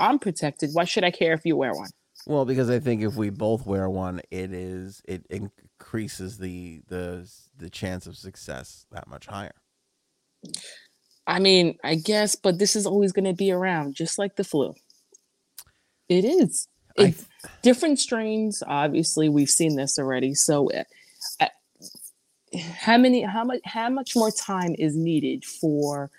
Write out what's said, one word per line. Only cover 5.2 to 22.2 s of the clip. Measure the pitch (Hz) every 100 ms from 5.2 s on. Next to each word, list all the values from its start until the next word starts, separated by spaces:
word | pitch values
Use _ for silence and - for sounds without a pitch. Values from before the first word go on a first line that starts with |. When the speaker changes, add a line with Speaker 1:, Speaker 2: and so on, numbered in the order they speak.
| -
Speaker 2:
increases | 101 101 - _ - - 113 101 - 92 107
the, | 92 90 87 80 -
the, | 90 90 90 90 - _ 135
the | 90
chance | - 98 92 87
of | -
success | 95 - - 67 - - _
that | - -
much | 69 -
higher. | 101 98 - _ _ _ _ _ _ _ _ - - - - - _ _ _ -
Speaker 1:
I | 180
mean, | 196 185 170 -
I | 131
guess, | 160 180 208 208
but | - 196 175
this | 202
is | 214 196
always | 202 196
gonna | 196 190
be | 180 190
around, | 180 185 165 143
just | 139 165 -
like | 202
the | -
flu. | 190 151 123 - _ _ _ - _ _ _ - - _ _ _ -
It | 180
is. | 220 370 202 - - _ _ -
Speaker 2:
I |
Speaker 1:
It's | 403 - - - - -
different | 240 247 330 277
strains. | - 233 220 220 220 214 -
Obviously, | 143 151 139 170 156 156
we've | 147 139
seen | - 165 139
this | 139 -
already. | 135 127 131
So, | 143 - 147 139
uh, | - - _ _ - - -
uh, | 156 - _ _ - - - _